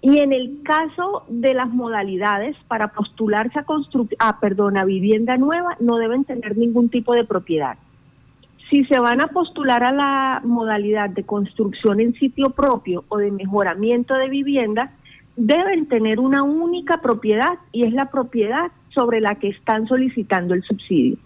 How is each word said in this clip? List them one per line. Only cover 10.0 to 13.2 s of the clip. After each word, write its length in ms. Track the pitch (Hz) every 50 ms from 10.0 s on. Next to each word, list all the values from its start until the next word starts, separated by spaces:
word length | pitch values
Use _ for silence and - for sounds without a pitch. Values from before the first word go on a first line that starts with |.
| 285 277 277 269 269 262 262 - -
modalidad 640 | 240 240 240 226 220 214 208 202 208 214 208 208 208
de 120 | 180 202 196
construcción 760 | - 208 208 202 185 - - 220 202 180 - - 220 202 202
en 140 | 226 240 233
sitio 360 | - - 269 - - 269 269
propio 540 | 262 - 269 277 247 208 - - 180 175 - _
o 100 | 208
de 120 | 208